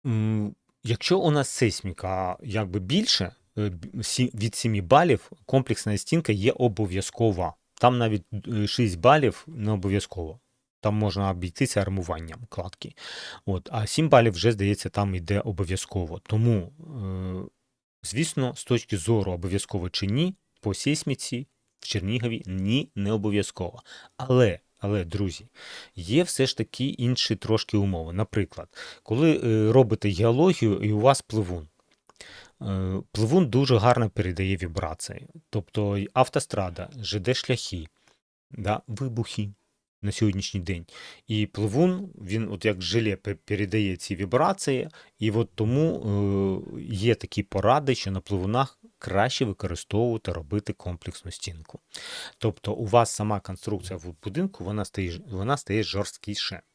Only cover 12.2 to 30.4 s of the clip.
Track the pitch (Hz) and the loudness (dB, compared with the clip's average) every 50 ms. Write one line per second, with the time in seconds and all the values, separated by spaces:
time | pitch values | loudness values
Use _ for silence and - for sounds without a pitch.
12.2 | 82 80 80 117 120 - - - 87 98 - _ - - - - - - - - | -6 -12 -12 -14 -16 -12 -10 -10 -10 -10 -12 _ -16 -16 -16 -16 -16 -16 -14 -14
13.2 | - - - - _ - 95 92 - - - 113 107 - - - 160 151 139 123 | -14 -14 -16 -8 _ -4 -4 -4 -4 -4 -4 -4 -2 0 0 0 6 8 8 8
14.2 | 117 113 95 85 98 117 113 101 98 101 104 - - 92 - 101 101 101 92 92 | 8 6 2 4 2 2 4 4 2 0 0 0 -4 -4 -2 0 0 0 -2 -4
15.2 | 85 - 101 101 - 113 98 98 98 82 92 - - - - 98 87 78 82 90 | -2 0 0 0 0 -2 -4 -4 -4 -4 -2 -6 -6 -4 -4 -4 -4 -4 -8 -12
16.2 | _ - 110 110 117 117 113 101 87 95 - 156 165 165 151 123 98 95 95 92 | _ -2 0 2 4 4 4 2 0 -4 -12 -18 -18 -14 -12 -8 -8 -6 -6 -6
17.2 | 92 92 92 92 92 - _ _ _ _ _ _ _ _ _ _ - - 98 123 | -6 -6 -6 -8 -8 -12 _ _ _ _ _ _ _ _ _ _ -12 -6 -2 -2
18.2 | 165 - - 147 131 123 - - - - 127 - - _ 110 95 78 95 117 107 | -2 -2 0 -2 -2 -2 -4 -8 -2 0 0 0 2 _ -4 -2 2 2 2 2
19.2 | 95 92 90 87 87 92 92 98 - - - 95 85 90 - - 101 98 104 135 | 2 0 -4 -4 -4 -2 -2 -2 -2 -2 -4 -4 -4 -4 -4 -4 -2 0 0 0
20.2 | 170 185 190 _ _ _ _ _ - 104 95 - - 131 151 156 - 151 135 - | 0 -2 -4 _ _ _ _ _ -4 -4 -4 -2 0 0 0 0 -2 -4 -4 -4
21.2 | - - 131 120 139 _ _ _ _ _ _ _ - - - 101 87 98 117 123 | -4 -6 -6 -6 -8 _ _ _ _ _ _ _ -10 -6 -4 -2 -2 -2 -2 -2
22.2 | 110 120 117 - - 92 95 95 95 101 117 139 156 - _ 101 101 101 110 107 | -2 -2 -4 -4 -6 -6 -4 -2 0 2 2 0 0 -2 _ -4 -2 0 0 0
23.2 | 98 107 101 104 95 - - - 92 85 - - _ - - - - - _ - | 0 2 0 0 0 -2 -6 -8 -8 -8 -8 -12 _ -20 -20 -20 -20 -20 _ -12
24.2 | 127 131 127 127 123 101 85 - _ _ _ _ - 101 104 101 90 82 - 98 | 0 2 6 6 6 4 2 -4 _ _ _ _ -4 -2 -2 -2 -2 -4 -2 -2
25.2 | 101 92 80 - - _ _ - - - - - - - _ - 85 85 113 160 | -2 -2 -4 -8 -16 _ _ -20 -20 -18 -18 -18 -18 -18 _ -14 -6 0 2 2
26.2 | 180 - - - 135 131 - - 110 _ - - 127 139 - - 120 123 127 - | 2 2 0 0 0 0 0 -4 -6 _ -4 -4 -4 -4 -2 0 0 0 0 0
27.2 | - - 113 - - - 110 107 - - - 104 101 98 92 82 80 80 85 98 | 0 -2 -2 -4 0 0 0 0 0 0 0 2 2 2 0 -2 -4 -4 -4 -4
28.2 | 107 - - 110 95 - - - 80 _ _ - - - - - _ - 107 123 | -4 -2 -2 -2 -2 -2 -6 -16 -16 _ _ -18 -18 -18 -18 -20 _ -4 0 4
29.2 | 156 165 151 - - 117 110 110 107 107 113 131 127 107 110 - - 104 95 80 | 4 4 4 4 2 2 4 4 4 8 8 8 8 8 4 2 2 0 2 4
30.2 | 110 117 117 131 | 4 4 6 6